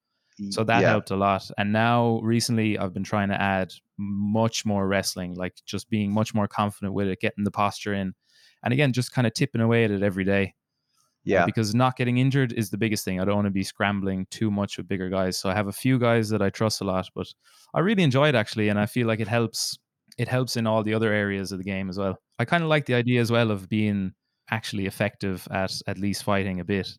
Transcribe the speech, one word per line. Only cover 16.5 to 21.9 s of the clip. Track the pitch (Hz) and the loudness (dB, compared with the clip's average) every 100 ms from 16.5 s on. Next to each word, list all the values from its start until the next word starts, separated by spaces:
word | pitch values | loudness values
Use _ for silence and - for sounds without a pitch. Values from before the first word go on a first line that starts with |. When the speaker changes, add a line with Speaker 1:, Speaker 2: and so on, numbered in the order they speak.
Speaker 2:
trust | - 110 - | 0 -2 0
a | |
lot, | 98 92 92 | -2 -2 -4
but | - 90 - _ _ _ | -8 -10 -12 _ _ _
I | - | -2
really | 175 220 | 0 2
enjoy | 165 127 151 | 4 4 4
it | |
actually. | 127 104 - 104 | 2 0 0 0
And | 101 | 2
I | 104 | 0
feel | - 117 | 0 0
like | 110 | 0
it | 104 | 0
helps, | 120 113 - - - _ _ _ - | 0 0 -2 -6 -8 _ _ _ -6
it | 120 | -2
helps | 127 127 123 | -2 -2 -2
in | 110 | 0
all | 110 | 2
the | 107 | 2
other | 110 110 | 2 2
areas | 104 101 98 92 | 2 0 -2 -4
of | 95 | -6
the | |
game | 92 95 95 | -6 -6 -6